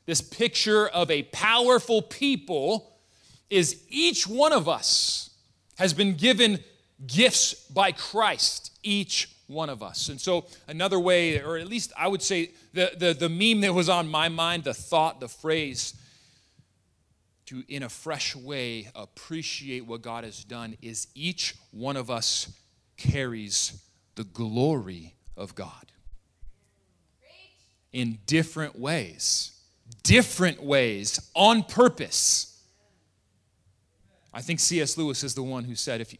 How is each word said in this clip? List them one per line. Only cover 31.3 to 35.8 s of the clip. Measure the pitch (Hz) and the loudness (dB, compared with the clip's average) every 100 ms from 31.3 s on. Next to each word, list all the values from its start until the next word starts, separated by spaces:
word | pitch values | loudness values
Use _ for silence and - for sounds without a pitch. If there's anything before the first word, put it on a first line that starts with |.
on | - 202 226 | 4 6 6
purpose. | - 196 247 - 127 - - - - - _ _ _ _ _ _ _ _ _ _ _ _ _ _ _ _ _ | 2 4 4 4 -4 0 2 0 -2 -14 _ _ _ _ _ _ _ _ _ _ _ _ _ _ _ _ _
I | 117 | -12
think | 117 165 | -6 0
C | - 170 | 2 2
S | 139 - | 0 -2
Lewis | 151 127 | -4 -4
is | 139 | -6
the | 135 | -6
one | 131 131 | -6 -6
who | 120 | -8
said, | 117 | -6